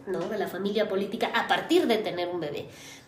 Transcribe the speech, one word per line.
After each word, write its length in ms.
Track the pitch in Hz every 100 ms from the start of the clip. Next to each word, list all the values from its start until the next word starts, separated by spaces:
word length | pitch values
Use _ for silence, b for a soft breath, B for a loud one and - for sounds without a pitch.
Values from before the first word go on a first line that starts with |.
| -
¿no? 140 | 170
De 180 | 190 208
la 100 | 175
familia 400 | - 202 214 202
política 420 | 196 - 233 214
a 120 | 233 185
partir 400 | 185 - 349 277
de 120 | 214
tener 300 | 196 175 175
un 120 | 175
bebé. 280 | 151 143 - B B B